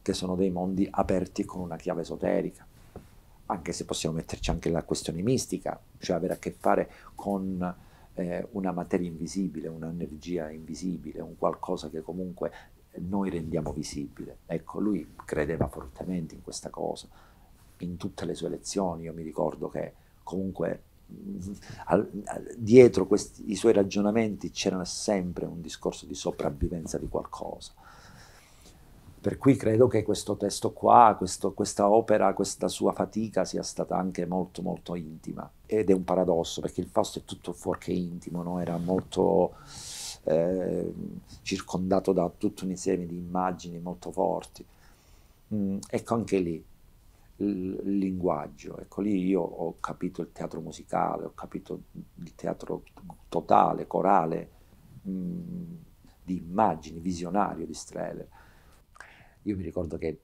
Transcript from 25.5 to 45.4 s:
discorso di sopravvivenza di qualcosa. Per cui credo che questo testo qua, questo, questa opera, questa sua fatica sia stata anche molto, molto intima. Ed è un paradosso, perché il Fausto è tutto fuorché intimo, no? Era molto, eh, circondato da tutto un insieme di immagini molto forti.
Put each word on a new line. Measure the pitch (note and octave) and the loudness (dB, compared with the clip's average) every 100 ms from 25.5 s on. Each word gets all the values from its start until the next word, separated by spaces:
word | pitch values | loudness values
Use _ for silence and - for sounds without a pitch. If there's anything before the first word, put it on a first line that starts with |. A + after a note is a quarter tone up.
| E2 | -8
discorso | E2 - F2+ - - | -10 -4 -4 -4 -10
di | |
sopravvivenza | D2 F2 - - D2 D#2 E2+ D#2 D2 | -6 -6 -2 -4 -2 -2 -2 -6 -6
di | C#2+ | -4
qualcosa. | - - - D#2+ D#2 - - - - - - - - - - - - - - - - | -4 -6 -10 -10 -10 -14 -20 -20 -20 -20 -20 -20 -20 -20 -20 -20 -20 -20 -20 -20 -6
Per | - - | -4 2
cui | C3+ | 6
credo | C3 G#2+ A2 B2+ | 6 6 6 6
che | A2 | 6
questo | G#2 G2+ - G2+ | 0 -2 -2 -2
testo | G2+ - - | -2 0 -4
qua, | - G#2+ A2 A#2 G2+ | 2 8 12 12 8
questo, | F#2+ - G2+ | -2 -2 -4
questa | F#2+ G2+ - G2+ | -2 -4 4 6
opera, | G#2+ A2+ G#2+ G2 | 6 6 4 4
questa | F#2+ G2 - F#2+ | 2 -2 0 -2
sua | - G2+ | 2 0
fatica | - F2+ G#2+ A2 G2+ | 2 -2 -2 -2 -2
sia | F2+ F#2 | -2 -2
stata | F2+ - E2+ F2+ | -6 -4 -2 0
anche | F#2 F2+ F2 | -2 -2 -2
molto, | F2+ F2 - | -2 -4 -6
molto | F2+ F2 - F2 | -6 -6 -6 -8
intima. | D#2 D#2+ - - D#2 - | -8 -12 -10 -10 -12 -14
Ed | - A2 G#2+ | -2 0 6
è | |
un | F#2+ | 4
paradosso, | F2+ F2+ F2+ E2 E2 - | 6 2 4 2 2 -4
perché | - - | -6 -4
il | F2+ | -2
Fausto | - G2+ - | 0 0 -2
è | |
tutto | - F#2+ - | -10 -12 -10
fuorché | F2 F#2 F2+ - | -8 -4 -6 -2
intimo, | F2+ F2 F2 - E2+ | -4 -4 -8 -8 -6
no? | F2 F2+ | -4 -4
Era | E2+ E2+ | -2 -2
molto, | E2+ F#2 - - F#2 F2+ F2 - - - - - - - | 0 0 0 2 4 6 4 0 -18 -16 -14 -12 -12 -6
eh, | - D#2+ E2+ F#2 F2+ F2 F2 E2+ E2+ F2 - - | 2 4 4 0 0 -2 -4 -6 -10 -12 -16 -14
circondato | - F#2+ - F2+ F#2 F#2+ F#2 | -6 -4 -2 -2 2 2 4
da | F#2 F2 - | 4 2 0
tutto | G#2 - | -4 -2
un | F#2 | -6
insieme | F2+ - F#2 F2 | -4 0 0 0
di | F2 | -6
immagini | F2 F2+ F#2 F2 F2 E2+ | -4 0 0 -2 -8 -10
molto | E2+ F2+ F2 | -8 -8 -8
forti. | E2 F2+ E2+ - - - - - - _ - - - | 0 0 0 -6 -18 -20 -20 -20 -20 _ -20 -20 -20